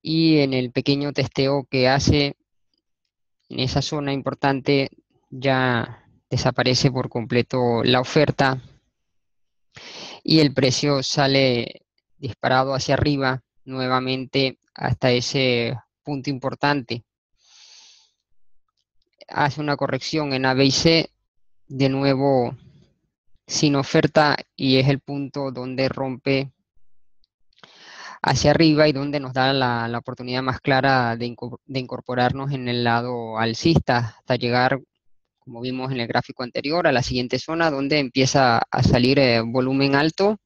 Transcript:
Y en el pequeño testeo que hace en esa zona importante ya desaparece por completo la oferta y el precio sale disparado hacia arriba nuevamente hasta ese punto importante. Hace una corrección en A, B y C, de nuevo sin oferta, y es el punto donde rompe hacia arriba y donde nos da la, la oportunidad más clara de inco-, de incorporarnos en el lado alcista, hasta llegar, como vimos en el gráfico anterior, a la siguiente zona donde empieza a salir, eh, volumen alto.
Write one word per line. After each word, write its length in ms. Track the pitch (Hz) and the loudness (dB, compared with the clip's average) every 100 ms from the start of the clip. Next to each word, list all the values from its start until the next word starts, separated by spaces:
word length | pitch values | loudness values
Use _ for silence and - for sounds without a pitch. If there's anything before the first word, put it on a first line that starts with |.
Y 360 | 143 160 160 156 | -2 2 4 6
en 160 | 139 | 4
el 160 | 131 123 | 0 -2
pequeño 420 | 131 127 139 143 | -2 0 0 0
testeo 540 | 139 123 - 135 143 123 | -2 -2 0 0 0 -2
que 180 | 135 127 | 2 2
hace 480 | 139 - 151 143 - _ _ _ _ _ _ _ _ _ _ _ | 4 2 2 0 -6 _ _ _ _ _ _ _ _ _ _ _
en 100 | 123 | -4
esa 240 | 127 147 | -2 -2
zona 300 | - 151 143 | -4 -6 -4
importante 760 | 139 131 - 139 135 127 139 139 - _ _ _ | -4 -6 -2 0 0 0 0 0 -8 _ _ _
ya 800 | 135 135 131 127 120 117 - _ _ _ | -4 0 2 2 0 -4 -12 _ _ _
desaparece 640 | 127 135 120 123 123 143 | -2 0 0 0 2 2
por 180 | 127 120 | 0 -4
completo 760 | 120 117 120 117 131 123 117 | -6 -2 0 0 0 0 2
la 180 | 123 127 | 2 2
oferta 580 | 123 160 143 - 135 131 - _ _ _ _ _ _ _ _ _ _ - - - - - | 2 2 2 2 0 0 -10 _ _ _ _ _ _ _ _ _ _ -20 -20 -18 -18 -12
y 160 | - 160 | 2 4
el 160 | 147 | 4
precio 480 | 127 127 123 147 139 | 2 0 0 0 -2
sale 840 | 135 - 139 135 135 120 117 - _ _ _ _ | -2 0 2 4 2 0 -4 -12 _ _ _ _
disparado 560 | 135 - 131 131 135 | -12 -4 0 2 2
hacia 220 | 135 - | -2 0
arriba 480 | 165 151 143 131 131 _ _ | 0 2 0 -2 -4 _ _
nuevamente 920 | - 131 127 127 127 131 127 139 131 - _ | -12 -6 -2 0 0 -4 -2 -2 -2 -4 _
hasta 380 | - 131 - 127 | -6 -4 0 2
ese 680 | 123 - 139 131 120 117 123 _ _ | 2 0 0 0 0 -2 -6 _ _
punto 300 | - 143 131 | -10 -8 -6
importante. 720 | 131 131 - 143 147 117 117 _ _ _ _ _ - - - - _ _ _ _ _ - - _ _ _ _ _ _ - | -6 -8 -2 0 0 -4 -10 _ _ _ _ _ -20 -20 -20 -20 _ _ _ _ _ -20 -20 _ _ _ _ _ _ -12
Hace 340 | - 147 151 | -2 -2 -2
una 160 | 147 143 | -6 -4
corrección 560 | 139 131 - 156 147 | -4 -4 -4 -4 -4
en 140 | 131 131 | -2 0
A, 80 | |
B 100 | 131 | 4
y 60 | 139 | 2
C, 400 | 131 165 165 - _ _ _ _ _ _ | 4 4 4 0 _ _ _ _ _ _
de 220 | 135 135 | 0 0
nuevo 680 | 135 139 135 139 131 120 131 - - _ _ _ _ _ - | 2 0 2 2 2 0 -6 -20 -20 _ _ _ _ _ -20
sin 300 | - - 151 | -8 -2 0
oferta, 600 | 139 127 160 151 - 147 - - | 0 2 0 2 2 2 0 -8
y 220 | - 135 131 | -4 2 4
es 100 | 135 | 4
el 120 | 135 | 0
punto 520 | - 143 139 143 135 | -4 -8 -6 -8 -8
donde 380 | 123 127 131 131 | -8 -8 -4 -4
rompe 640 | 127 131 123 139 135 135 _ _ _ - - - _ _ _ _ _ - - - - - - | -4 -8 -6 -2 -2 -2 _ _ _ -20 -20 -20 _ _ _ _ _ -20 -20 -20 -20 -18 -6
hacia 280 | - 131 147 | -2 2 2
arriba 360 | 147 160 151 151 | 6 6 6 4
y 40 | |
donde 280 | 135 143 143 | 2 -4 -6
nos 140 | 131 | -4
da 180 | 127 131 | 0 0
la, 360 | 139 123 120 117 | 2 0 -2 -4
la 100 | 117 | -6
oportunidad 460 | 123 123 123 127 | -8 -12 -6 -4
más 180 | 131 123 | -4 -4
clara 540 | - 131 135 131 120 117 | 0 2 2 2 0 -4
de 80 | |
inco-, 340 | 120 120 123 117 | -8 -10 -14 -14
de 140 | - 131 | -10 -10
incorporarnos 720 | 127 123 - 123 123 135 139 | -8 -12 -6 -2 0 -2 -6
en 180 | 135 123 | -6 -4
el 140 | 120 | -2
lado 560 | 120 117 123 120 113 110 | 0 0 -2 -8 -8 -4
alcista, 760 | 113 113 165 160 - 123 120 - | -4 0 2 2 2 0 0 -10
hasta 160 | - | -4
llegar, 440 | 123 120 123 127 135 - _ _ _ _ _ | -2 0 2 0 -2 -8 _ _ _ _ _
como 200 | - 117 | -20 -12
vimos 320 | 127 127 131 | -8 -8 -6
en 100 | 131 | -6
el 60 | 117 | -2
gráfico 360 | 120 - - | -4 -4 -12
anterior, 420 | 123 - 143 170 | -8 -6 -4 0
a 60 | 170 | 2
la 100 | 123 | 0
siguiente 380 | - 123 123 127 | -2 -4 -4 -6
zona 320 | - 165 165 | -6 -2 -2
donde 260 | 139 139 151 | -2 -2 -2
empieza 640 | 131 135 131 143 127 117 | 0 0 2 4 4 2
a 240 | - - | 0 0
salir, 340 | - 127 123 139 | 4 4 4 4
eh, 240 | 131 117 | 4 2
volumen 540 | 113 127 127 135 139 | 0 -2 0 0 2
alto. 420 | 139 156 - 196 214 | 2 0 2 0 0